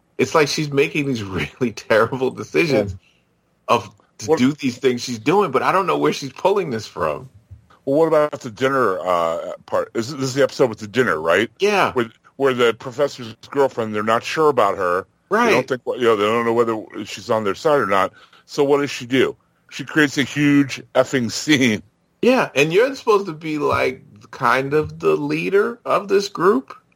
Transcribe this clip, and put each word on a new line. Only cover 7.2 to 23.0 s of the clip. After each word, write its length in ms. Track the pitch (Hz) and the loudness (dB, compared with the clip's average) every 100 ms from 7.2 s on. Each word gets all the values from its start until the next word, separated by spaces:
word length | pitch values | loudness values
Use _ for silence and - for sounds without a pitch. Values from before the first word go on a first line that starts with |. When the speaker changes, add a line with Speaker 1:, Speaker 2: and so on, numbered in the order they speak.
| 135 - _ - _ _ - | -10 -20 _ -20 _ _ -2
Speaker 2:
Well, 140 | 143 | 2
what 80 | 160 | 4
about 320 | 156 151 139 | 4 2 -4
the 80 | 127 | -12
dinner, 460 | 101 135 135 110 90 | -4 0 2 2 0
uh, 520 | 90 87 82 82 87 - - | 0 2 0 -2 -6 -12 -4
part? 260 | 98 - | -4 -2
This, 140 | 117 113 | -4 -6
this 100 | 143 131 | -6 -4
is 40 | |
the 100 | 135 | 0
episode 260 | 131 - 127 | 0 2 0
with 100 | 107 | -2
the 80 | 107 | -4
dinner, 320 | 107 113 78 | 0 0 0
right? 300 | 80 92 120 - | 2 2 0 -2
Speaker 1:
Yeah. 320 | 202 196 123 | 0 2 0
Speaker 2:
Where, 160 | 127 113 _ _ - | 0 -4 _ _ -2
where 160 | 135 | 0
the 200 | 123 120 | 2 2
professor's 600 | 113 135 120 139 - 113 113 - | 0 -6 -4 -4 -4 -16 -16 -4
girlfriend, 420 | 143 135 - 110 | 0 0 0 -4
they're 80 | 107 | -2
not 200 | 110 113 | 0 0
sure 260 | - 160 151 | 0 2 2
about 280 | 123 101 92 | 4 2 2
her. 280 | 90 90 - _ - | 0 -2 -4 _ -4
Speaker 1:
Right. 180 | 214 240 | 0 2
Speaker 2:
They 40 | |
don't 160 | 127 - | 2 0
think, 140 | 127 123 | -4 -4
you 160 | 113 117 | 0 2
know, 100 | 104 | 2
they 80 | |
don't 220 | 107 117 117 | 2 0 2
know 80 | |
whether 520 | 117 117 110 90 107 101 | 2 0 -2 -8 -12 -12
she's 240 | - 104 | -10 -4
on 140 | 110 | -2
their 100 | 104 | -2
side 260 | 90 160 143 | -2 0 0
or 60 | 98 | 2
not. 260 | 98 95 - - _ _ | 0 0 -4 -20 _ _
So 180 | - | -2
what 160 | 139 143 | 2 2
does 80 | 143 | 0
she 160 | - 120 | -8 -2
do? 300 | 131 82 - _ _ _ | 0 0 -2 _ _ _
She 140 | - 135 | -14 -2
creates 320 | 160 147 147 | 0 0 0
a 60 | |
huge 580 | 127 147 143 143 135 - - 127 | -4 -2 2 2 0 -6 -2 0
effing 340 | 127 135 113 | 0 0 -2
scene. 520 | - 151 147 123 101 - _ _ _ | -4 0 2 2 0 -6 _ _ _
Speaker 1:
Yeah, 280 | 220 254 139 131 | 2 2 0 0
and 160 | 156 | 2
you're 220 | 180 269 | 2 2
supposed 300 | 277 | 0